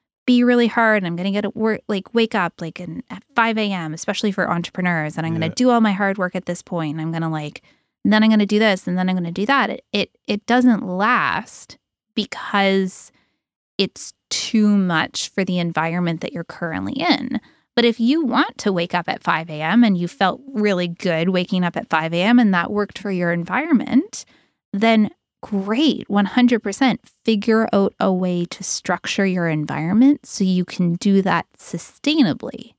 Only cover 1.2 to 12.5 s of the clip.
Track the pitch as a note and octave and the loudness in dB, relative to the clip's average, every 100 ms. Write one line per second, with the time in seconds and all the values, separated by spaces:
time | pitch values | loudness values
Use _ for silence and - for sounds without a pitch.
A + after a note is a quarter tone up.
1.2 | F#3+ G3+ G#3 - A3 G#3+ - G3+ - A#3 | -2 -2 -2 -2 -2 -2 -4 -6 -2 0
2.2 | A3+ G#3+ F3 - E3 - F3 E3 - F#3+ | 0 0 -2 -4 -12 -10 -12 -12 -12 -14
3.2 | - C#4 A3+ A3 G#3 F#3+ D#3+ D#3+ - G3 | -6 0 0 0 -2 -4 -6 -8 -6 -4
4.2 | G#3+ G3 F3+ E3+ F3 - F3+ E3+ D3+ D#3 | -2 -2 -2 -2 -4 -4 -2 -2 -4 -4
5.2 | E3 E3 D#3+ - B3 A#3+ A3 F#3+ G3 G3 | -4 -2 -2 0 2 4 2 2 0 -2
6.2 | F3+ F#3 F3 F3 - F3 D#3 D#3+ D#3+ E3 | -4 -4 -6 -8 -6 -6 -4 -4 -4 -4
7.2 | E3 D#3 D3 - _ _ _ _ G3+ G#3+ | -4 -4 -8 -12 _ _ _ _ 2 4
8.2 | A3 A3 G3+ G#3 A3 F#3 - F3+ F#3 F#3 | 6 4 4 2 2 2 -2 -2 0 -2
9.2 | E3+ F3+ G#3+ C#4 G#3+ - - G#3 - _ | -4 -4 0 0 0 -4 -6 -4 -4 _
10.2 | - G#3 - B3 B3 A3 F#3+ F3+ G#3+ A#3+ | -6 -4 2 4 6 4 0 -2 0 2
11.2 | C#3+ F#2+ A3 - - - _ _ _ - | 0 -2 -6 -14 -18 -20 _ _ _ -6
12.2 | G3+ - - | -6 -8 -4